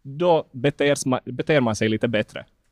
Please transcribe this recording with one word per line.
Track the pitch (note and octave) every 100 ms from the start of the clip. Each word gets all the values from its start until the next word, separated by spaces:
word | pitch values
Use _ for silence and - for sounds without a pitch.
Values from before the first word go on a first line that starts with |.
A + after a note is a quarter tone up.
Då | C#3 C#3 F3 D#3+ -
beter | B2+ C#3+ - C#3+ C#3+ C3+
man, | B2+ -
beter | B2 - D3+
man | A#2+ G#2+
sig | A2
lite | A2 A#2+
bättre. | A2 A2 - - _ _